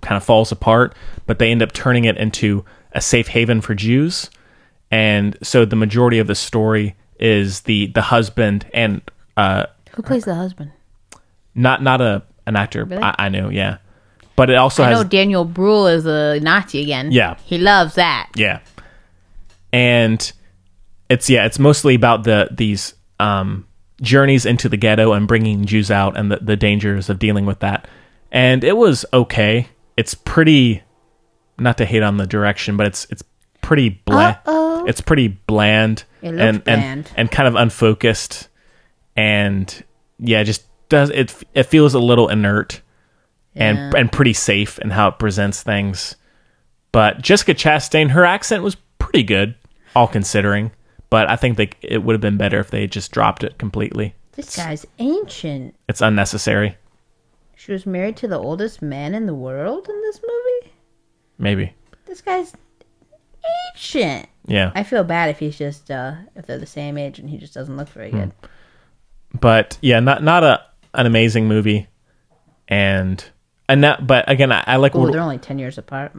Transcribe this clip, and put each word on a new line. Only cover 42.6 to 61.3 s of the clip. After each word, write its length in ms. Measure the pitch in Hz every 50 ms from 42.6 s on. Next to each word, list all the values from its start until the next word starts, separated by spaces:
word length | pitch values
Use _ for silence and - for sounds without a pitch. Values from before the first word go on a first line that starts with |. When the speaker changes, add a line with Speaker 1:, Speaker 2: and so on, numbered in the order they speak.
| 104 - - - - _ _ _ _ _ _ _ _ _ _ _ _ _ -
Speaker 1:
and, 220 | - 110 107 107 -
Speaker 2:
Yeah. 220 | 139 139 139 143
Speaker 1:
and 120 | 123 113
pretty 220 | - - 143 123 110
safe 440 | - - - 101 101 104 - - -
in 120 | - 107
how 160 | 92 104 104 98
it 100 | - -
presents 440 | 110 107 95 104 101 101 98 - -
things. 520 | - 107 101 101 101 95 - - - - - _ _ _ _ _ _ _ _ _ _ _ _ _ _
But 300 | - 117 107 104 - -
Jessica 320 | 131 - 190 202 - - 156
Chastain, 560 | - - 156 151 151 - - - 156 156 147
her 120 | 131 170 180
accent 380 | 175 185 202 - - 233 196 175
was 120 | 202 190 - _ _ _ -
pretty 240 | - - - 160 120
good, 320 | 98 107 95 101 107 120 - _ _ _ _ _ _ -
all 120 | 127 120 110
considering. 640 | - 110 98 - - 107 98 104 101 104 107 113 - _ _ _ _ - - _
But 200 | - 110 107 76
I 80 | 113 117
think 200 | - 127 117 104
they, 120 | 107 101 - -
it 220 | - - - 113 98
would 100 | 117 113
have 80 | 110
been 160 | 107 104 101 101
better 220 | 104 101 104 101
if 100 | 98 -
they 120 | - 104
had 100 | 104 95
just 200 | - 101 98 -
dropped 320 | - 110 107 107 101 - 110
it 140 | - - -
completely. 560 | - 104 - 110 107 107 - - 107 104 - - _ _ _
Speaker 2:
This 140 | - 285 -
Speaker 1:
It's, 100 | - -
Speaker 2:
guy's 280 | 170 160 151 151 - - _ -
ancient. 760 | 233 269 311 392 427 - - - - 165 143 135 131 - - _ _ -
Speaker 1:
it's 140 | 110 -
unnecessary. 760 | 113 110 107 101 98 - - 107 - 113 107 101 104 104 95 - _ _ _ _ _ _ _ _ _ _ _ _ _ _ _
Speaker 2:
She 160 | _ _ -
was 140 | 202 190 185
married 320 | 196 185 180 185 214 220 -
to 100 | - 220
the 100 | 185 143
oldest 440 | 95 131 160 180 208 226 - -
man 340 | - 147 139 139 143 147 190
in 100 | 220 226
the 80 | 202 156
world 540 | 135 127 131 131 139 147 196 254 370 381 -
in 120 | 415 415
this 200 | 427 427 415 -
movie? 520 | - 453 480 480 480 508 494 494 494 - _ _ _ _ _ _ _ _ _ _ _ _